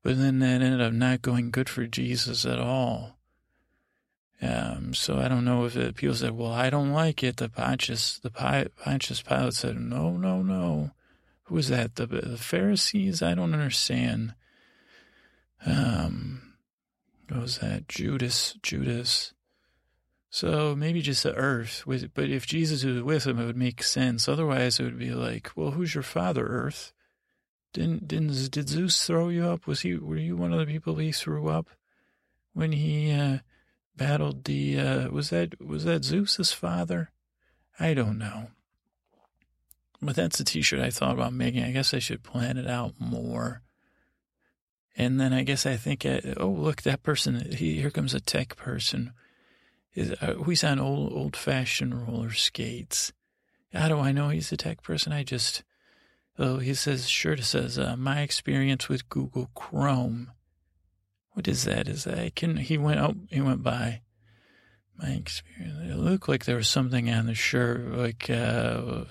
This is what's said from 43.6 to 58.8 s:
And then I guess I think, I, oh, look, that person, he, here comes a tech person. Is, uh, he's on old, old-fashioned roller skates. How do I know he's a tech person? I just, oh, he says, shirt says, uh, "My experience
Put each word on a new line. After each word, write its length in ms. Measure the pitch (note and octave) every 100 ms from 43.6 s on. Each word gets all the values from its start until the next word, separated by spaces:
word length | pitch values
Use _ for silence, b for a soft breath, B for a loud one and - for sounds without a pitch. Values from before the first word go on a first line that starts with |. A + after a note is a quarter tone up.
| _ _ _ _ _ _ _ _ _ _ _ _ _ -
And 200 | B2 C3
then 140 | C3
I 120 | C3
guess 220 | C3 C3+
I 120 | C#3 A#2+
think, 280 | C#3+ C#3
I, 280 | C#3 C3+ C3+
oh, 140 | - F#3
look, 320 | F3+ D3+ C#3+
that 220 | - C#3
person, 500 | - D3 C#3 A#2+ -
he, 260 | C#3 D#3+ D#3
here 100 | C#3+
comes 240 | D#3 C3+
a 60 | C3+
tech 380 | - C#3+ C3+ -
person. 560 | - B2 - C#3 B2 - b b b b b b b
Is, 160 | - - -
uh, 240 | D#3+ E3+
he's 200 | D#3+ E3
on 120 | D#3 C3+
old, 360 | C3+ C#3+ C#3+
old-fashioned 920 | C#3 C#3+ - - C3+ B2+ - C3 B2
roller 280 | A#2+ A#2 A#2
skates. 800 | G#2+ - - A#2 A#2+ - - - _ _ _ _ _ _
How 140 | E3+ D#3+
do 100 | D3+
I 140 | C#3
know 160 | C#3 D3
he's 240 | D#3+ D3+
a 60 | D#3
tech 260 | D#3+ D#3+
person? 300 | - D#3 -
I 100 | D3
just, 400 | C3 B2 - - _ b b b b b b -
oh, 200 | C#3 C3
he 160 | B2+
says, 340 | C3+ D3+ C3 B2
shirt 340 | - D#3+ D3
says, 380 | A2+ - B2+ B2+
uh, 160 | B2+
"My 280 | A#2+ C3+ D3
experience 680 | C#3+ - - C#3 C3+ C3